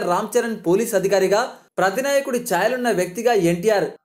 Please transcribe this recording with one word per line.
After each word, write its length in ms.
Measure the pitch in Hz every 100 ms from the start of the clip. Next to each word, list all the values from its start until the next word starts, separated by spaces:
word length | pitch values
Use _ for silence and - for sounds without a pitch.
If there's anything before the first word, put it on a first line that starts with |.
| 185
రామ్ 280 | 180 214
చరణ్ 240 | 240 233 214
పోలీస్ 340 | 170 190 226 196
అధికారిగా, 480 | 185 190 190 202 254 - _ -
ప్రతినాయకుడి 640 | 185 190 269 277 277 247
ఛాయలున్న 480 | 240 180 214 254 240
వ్యక్తిగా 440 | 180 175 175 226 226
ఎన్టీఆర్ 440 | 170 175 214 202 151 -